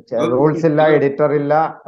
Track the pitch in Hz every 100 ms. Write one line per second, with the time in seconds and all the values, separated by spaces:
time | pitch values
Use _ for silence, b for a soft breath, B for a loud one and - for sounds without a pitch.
0 | - 117 117 127 156 160 160 151 156 147
1 | 139 139 151 147 143 151 156 -